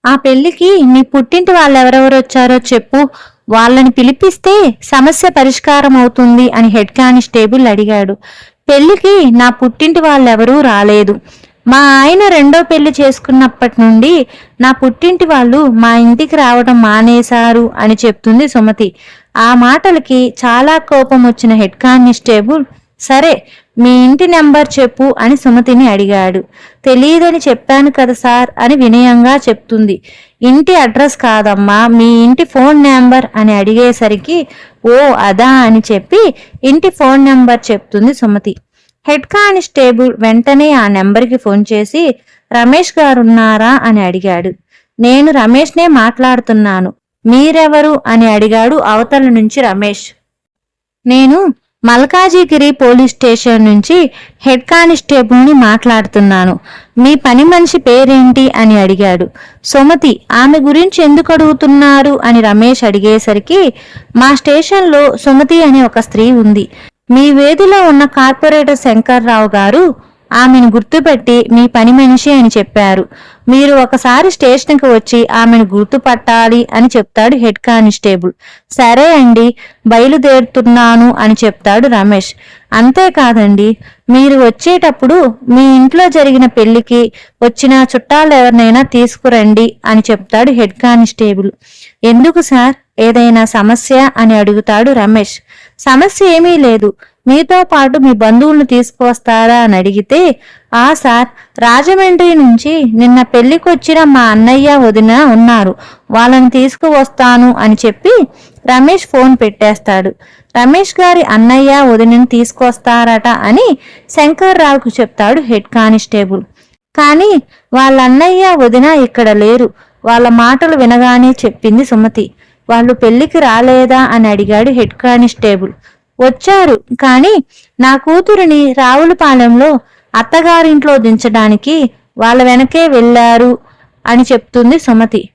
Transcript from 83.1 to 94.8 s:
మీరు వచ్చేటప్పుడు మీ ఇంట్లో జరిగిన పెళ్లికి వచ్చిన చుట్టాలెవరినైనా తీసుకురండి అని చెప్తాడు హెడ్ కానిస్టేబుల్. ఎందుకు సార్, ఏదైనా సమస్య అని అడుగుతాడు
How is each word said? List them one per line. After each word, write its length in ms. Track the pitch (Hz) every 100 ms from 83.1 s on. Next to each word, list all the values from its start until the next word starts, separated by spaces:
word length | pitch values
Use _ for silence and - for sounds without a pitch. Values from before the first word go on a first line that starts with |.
| 339 254 226 208 202 214 226 - _ -
మీరు 300 | 254 277 269
వచ్చేటప్పుడు 960 | 240 226 339 359 339 262 262 349 262 220 -
మీ 260 | 247 269 262
ఇంట్లో 340 | 262 330 359
జరిగిన 360 | 302 277 262 247
పెళ్లికి 640 | 240 214 233 226 240 226 - - _
వచ్చిన 420 | 240 - 269 262 262 247
చుట్టాలెవరినైనా 840 | _ 294 311 277 247 240 226 240
తీసుకురండి 920 | 269 240 240 - 254 233 214 214 226 - -
అని 180 | 220 214
చెప్తాడు 400 | 208 - 220 254
హెడ్ 220 | 240 208
కానిస్టేబుల్. 800 | - 247 233 226 - 214 196 196 - _ _ - _
ఎందుకు 380 | 226 233 311 339
సార్, 340 | 320 262 254 269 _ -
ఏదైనా 460 | 226 233 240 226 220
సమస్య 640 | 226 208 240 - 262 269 -
అని 200 | 226 214
అడుగుతాడు 540 | 202 208 - 214